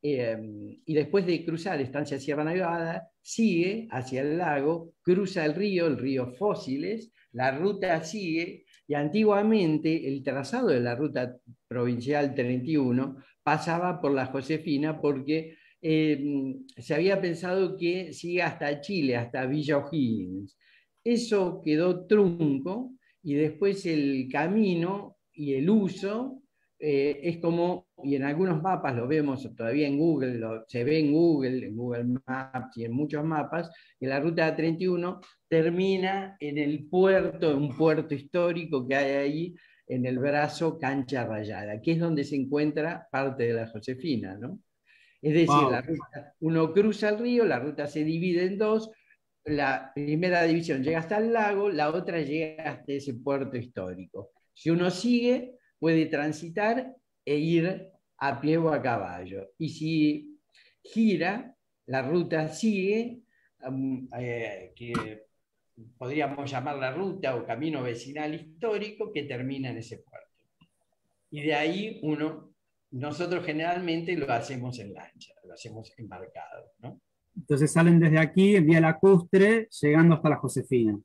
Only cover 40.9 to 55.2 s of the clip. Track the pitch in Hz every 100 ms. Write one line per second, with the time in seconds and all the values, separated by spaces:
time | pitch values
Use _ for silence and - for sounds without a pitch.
40.9 | 139 123 135 110 107 104 95 104 110 139
41.9 | 165 170 151 135 143 131 147 151 151 156
42.9 | 175 - 131 135 123 117 113 113 110 120
43.9 | 127 175 120 95 95 123 196 _ _ _
44.9 | _ _ _ 151 156 160 143 135 123 123
45.9 | 156 - 143 - _ 160 160 160 175 214
46.9 | 208 214 208 240 240 214 123 139 147 143
47.9 | 156 156 165 185 175 185 202 214 220 220
48.9 | - _ _ _ _ 151 147 139 135 -
49.9 | - 147 156 180 175 165 165 165 135 135
50.9 | 165 160 214 226 226 208 202 208 156 151
51.9 | 165 165 170 139 156 156 156 160 123 -
52.9 | 143 139 120 135 139 135 127 120 - 92
53.9 | 90 92 - - _ _ _ 156 170 180
54.9 | 180 240 240